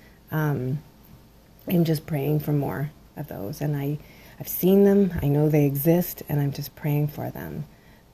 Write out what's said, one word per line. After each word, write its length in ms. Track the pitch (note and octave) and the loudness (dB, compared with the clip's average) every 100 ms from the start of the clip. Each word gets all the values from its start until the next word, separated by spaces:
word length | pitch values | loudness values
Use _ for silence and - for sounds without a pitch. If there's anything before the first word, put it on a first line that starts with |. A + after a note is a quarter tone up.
| - - - | -20 -20 -8
Um, 480 | D#3 D3+ C3+ B2+ D3 - - - - - _ - - - | -2 -2 -2 -4 -6 -8 -20 -20 -20 -20 _ -20 -16 -2
I'm 160 | F3+ | 2
just 220 | D#3+ D#3 - | 2 0 -4
praying 340 | D3 C#3 D3+ | -4 -2 -2
for 120 | D3+ | 0
more 380 | D3 C3+ F#2 D3+ - - - | -2 -2 -4 -6 -10 -16 -12
of 100 | D3 | -12
those, 320 | - G2 - | -10 -10 -6
and 160 | D3 C#3+ | -4 -4
I, 220 | C#3 D3 - - - - | -4 -6 -10 -20 -20 -16
I've 100 | - | -10
seen 360 | - F3 G3 | -2 4 6
them, 280 | G3+ G3+ F#3+ E3+ | 6 6 2 0
I 60 | C#3+ | 0
know 200 | C#3+ D3+ | 2 4
they 160 | D3+ | 4
exist, 580 | C#3+ C#3 D#3+ F3 F3 - - | 2 2 2 2 0 -8 -4
and 120 | D3 | -2
I'm 120 | C#3+ | -2
just 220 | C3+ D3 - | -4 -10 -8
praying 320 | D3+ D3 D3 | -2 0 -2
for 220 | - A#2+ | -4 -10
them, 340 | - E2 - C#3+ - - - _ | -8 -10 -10 -12 -16 -20 -20 _